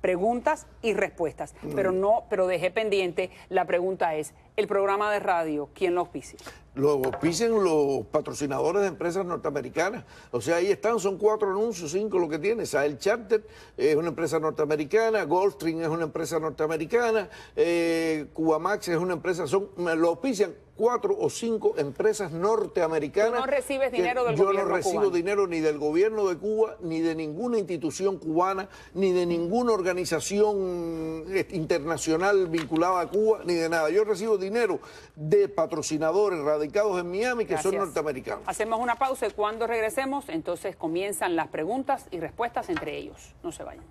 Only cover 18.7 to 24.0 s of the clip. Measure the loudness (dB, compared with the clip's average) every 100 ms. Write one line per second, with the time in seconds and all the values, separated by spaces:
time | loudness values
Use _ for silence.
18.7 | -2 0 0 0 -2 -2 -2 2 0 0
19.7 | -4 0 4 4 2 0 0 0 -2 -20
20.7 | 0 0 2 0 0 0 -2 -2 0 0
21.7 | 0 -4 0 0 0 -4 -2 2 2 0
22.7 | 0 2 2 0 2 2 2 0 -2 0
23.7 | 0 0 0